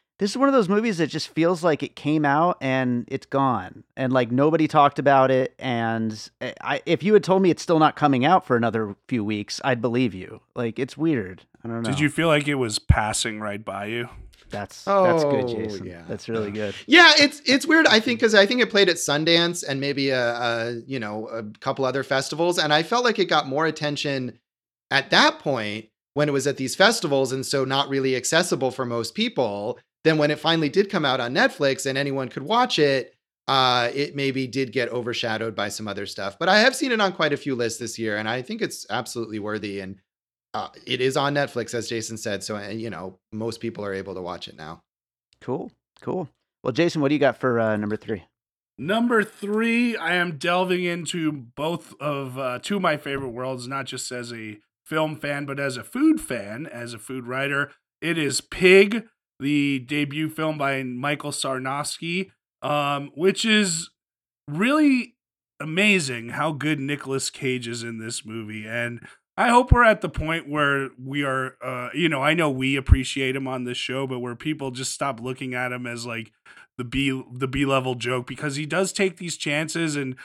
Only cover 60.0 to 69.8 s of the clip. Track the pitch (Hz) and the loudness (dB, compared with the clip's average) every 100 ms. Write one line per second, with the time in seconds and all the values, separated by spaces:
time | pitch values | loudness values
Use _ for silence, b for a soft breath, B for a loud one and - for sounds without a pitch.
60 | 143 147 156 156 156 151 139 135 127 123 | -2 -2 -4 -2 -4 -2 -2 -2 -4 -4
61 | 143 151 147 139 139 131 131 143 143 - | -2 -2 -6 -6 -4 -4 -4 -6 -6 -8
62 | 165 180 190 _ _ _ 139 147 143 143 | -4 -4 -6 _ _ _ -2 0 0 -2
63 | 143 143 190 - 226 214 190 165 - _ | -6 0 0 2 4 4 4 -2 -8 _
64 | _ _ _ _ - 151 240 302 294 254 | _ _ _ _ -10 -2 2 4 4 4
65 | - _ _ _ _ _ 151 170 208 190 | -2 _ _ _ _ _ -4 2 4 4
66 | 131 120 117 117 156 143 151 147 139 143 | 2 -6 -8 -4 -4 -2 -2 -2 -2 -6
67 | 135 135 - - 135 127 117 117 117 113 | -4 -4 -4 -4 -4 -4 -4 -8 -8 -10
68 | 110 117 110 113 107 107 110 120 120 117 | -8 -10 -10 -10 -10 -12 -8 -6 -6 -8
69 | B B _ - 233 247 254 240 | B B _ 0 4 6 6 6